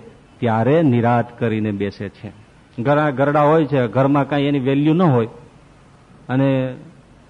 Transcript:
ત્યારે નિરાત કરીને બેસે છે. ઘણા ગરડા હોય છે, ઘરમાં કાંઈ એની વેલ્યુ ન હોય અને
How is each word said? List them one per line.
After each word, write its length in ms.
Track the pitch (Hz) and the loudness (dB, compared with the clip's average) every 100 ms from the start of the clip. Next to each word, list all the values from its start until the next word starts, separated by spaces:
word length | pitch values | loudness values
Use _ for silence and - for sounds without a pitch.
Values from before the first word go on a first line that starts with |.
| - - - - | -8 -20 -20 -6
ત્યારે 420 | 117 110 113 160 | -2 0 2 2
નિરાત 580 | 156 120 117 120 117 - | 2 2 2 0 -2 -6
કરીને 320 | 117 110 107 | -4 -2 -4
બેસે 380 | 101 101 - 101 | -4 -6 -8 -14
છે. 340 | - 104 - - - - - | -12 -18 -18 -20 -20 -18 -6
ઘણા 300 | 117 147 151 | -2 0 0
ગરડા 320 | 127 139 151 | 0 0 2
હોય 240 | 147 160 139 | 2 2 2
છે, 220 | 135 120 | 0 0
ઘરમાં 420 | 113 135 143 135 | 0 2 2 0
કાંઈ 140 | 147 | -2
એની 160 | 143 143 | -2 -2
વેલ્યુ 340 | 127 139 151 | -2 0 2
ન 80 | 160 | 2
હોય 260 | 180 120 113 - - - - - - - - - - | 2 2 0 -8 -20 -20 -20 -20 -20 -20 -20 -20 -6
અને 460 | 127 135 131 127 127 - - - - - | -2 0 0 -4 -10 -20 -20 -20 -20 -20